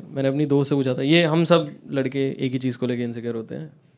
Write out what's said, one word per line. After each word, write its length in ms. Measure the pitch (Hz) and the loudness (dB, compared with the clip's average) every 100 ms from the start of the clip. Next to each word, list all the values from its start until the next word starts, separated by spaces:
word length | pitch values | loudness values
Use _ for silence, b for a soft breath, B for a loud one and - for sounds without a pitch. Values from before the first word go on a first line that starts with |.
| - | -8
मैंने 200 | 147 135 | -2 0
अपनी 160 | 139 147 | 2 2
दोस्त 240 | 139 143 | 2 2
से 60 | 143 | 2
पूछा 180 | 131 | 0
था, 80 | 123 | 0
ये 220 | 135 165 | 4 4
हम 220 | 165 160 165 | 4 2 4
सब 260 | 170 147 - - | 4 2 -10 -6
लड़के 400 | 139 131 139 135 | -4 -2 -2 -2
एक 200 | - 135 | -2 -2
ही 60 | 127 | -2
चीज़ 200 | 127 117 | -4 -2
को 100 | 123 | -2
लेके 160 | 120 | -2
insecure 320 | 120 117 117 117 | -4 -6 -6 -6
होते 200 | 113 123 | -8 -10
हैं, 160 | 156 - _ | -12 -18 _